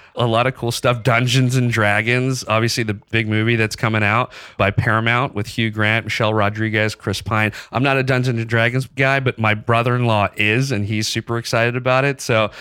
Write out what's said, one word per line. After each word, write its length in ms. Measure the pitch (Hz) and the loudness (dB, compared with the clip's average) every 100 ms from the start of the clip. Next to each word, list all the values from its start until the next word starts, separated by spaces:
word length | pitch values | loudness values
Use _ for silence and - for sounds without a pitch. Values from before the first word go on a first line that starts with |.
| - - | -12 -4
A 120 | 120 | 0
lot 180 | 113 123 | 2 0
of 80 | 127 | -2
cool 160 | 120 | -4
stuff. 300 | - 127 120 | -2 0 0
Dungeons 540 | 110 117 123 127 127 127 | 2 2 2 2 2 2
and 160 | 120 | 0
Dragons, 720 | 113 104 104 110 123 127 127 - | 2 2 2 2 0 0 -4 -2
obviously 360 | 110 117 - | 0 0 0
the 100 | 110 | -4
big 340 | 101 - 113 110 | -6 -4 -2 0
movie 280 | 107 110 117 | 0 2 2
that's 200 | 110 - | 0 -2
coming 280 | 113 110 | 0 2
out 280 | 104 110 127 - - - | 2 2 0 -8 -12 -2
by 100 | 101 | 0
Paramount 640 | - - 110 113 120 135 | 2 2 2 2 0 0
with 140 | 101 101 | -4 -6
Hugh 240 | - 113 | -4 -4
Grant, 340 | 107 107 113 107 | 0 0 0 -2
Michelle 280 | - 107 110 | -2 0 2
Rodriguez, 580 | 101 107 110 107 107 | 0 0 -2 0 -2
Chris 280 | - - 98 | -2 -6 -6
Pine. 300 | - 110 107 - - | -2 0 0 -2 -6
I'm 100 | 117 | -2
not 160 | 139 135 | 0 0
a 60 | |
Dungeons 360 | 131 127 127 117 | 0 0 0 -2
and 80 | 110 | 0
Dragons 360 | 117 117 127 127 | 0 2 0 -4
guy, 320 | - 135 135 | 0 0 2
but 180 | 127 - | -2 0
my 140 | 110 107 | 0 0
brother-in-law 720 | 110 117 120 123 120 107 98 - | 0 0 2 0 2 2 0 0
is, 340 | 107 113 135 | 0 2 0
and 120 | 110 101 | -2 -2
he's 220 | 107 107 | -2 -4
super 300 | 120 113 117 | -4 -4 -6
excited 400 | 117 120 117 123 | -2 0 0 0
about 260 | 123 127 | 0 2
it. 160 | 139 135 | 2 -2
So 320 | - 113 107 - | 0 0 0 -4